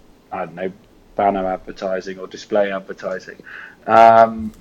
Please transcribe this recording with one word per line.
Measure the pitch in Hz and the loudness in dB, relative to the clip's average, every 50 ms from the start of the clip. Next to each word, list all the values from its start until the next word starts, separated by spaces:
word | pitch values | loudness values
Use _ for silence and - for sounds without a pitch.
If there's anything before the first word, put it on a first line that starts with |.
| _ _ _ _ _ _ 92 | _ _ _ _ _ _ -12
I | 92 90 | -12 -12
don't | 82 82 | -12 -12
know, | 87 92 95 92 - _ _ _ _ _ _ _ | -10 -10 -10 -12 -12 _ _ _ _ _ _ _
banner | - 101 101 101 98 95 | -2 -2 -2 -2 -2 -4
advertising | 92 92 90 - - 98 - 104 95 95 92 92 95 95 92 | -6 -6 -8 -10 -16 -16 -12 -8 -8 -8 -8 -8 -12 -14 -16
or | 92 92 | -16 -18
display | - 98 - - 107 104 101 101 98 | -18 -20 -14 -6 -2 -2 -2 -2 -4
advertising." | 95 95 - 95 - - 95 95 92 - - - - - - - - - - - _ _ | -10 -12 -14 -18 -14 -12 -12 -12 -12 -14 -18 -20 -20 -20 -20 -20 -20 -20 -20 -20 _ _
Um, | - 110 113 113 113 113 113 113 113 113 110 110 107 - - | 2 4 6 8 8 8 8 6 4 2 -6 -10 -12 -12 -4